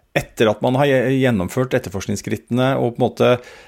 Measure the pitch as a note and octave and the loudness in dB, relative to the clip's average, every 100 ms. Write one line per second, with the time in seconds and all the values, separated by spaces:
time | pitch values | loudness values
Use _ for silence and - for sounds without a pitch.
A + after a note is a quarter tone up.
0 | _ C#3+ - - A2 G#2+ B2+ C3 C#3+ C3 | _ -6 -4 0 2 2 0 2 2 2
1 | B2 C3+ C3 G#2 F2+ C3 B2+ B2+ F#2 G2 | 2 2 2 0 -2 -4 -2 -2 -4 -8
2 | - G2+ A2 G#2 - A#2+ C3 C3 B2 A#2+ | -6 -6 -6 -8 -4 0 0 0 -2 0
3 | A#2 - A#2+ B2 - - | -2 2 2 2 -4 -20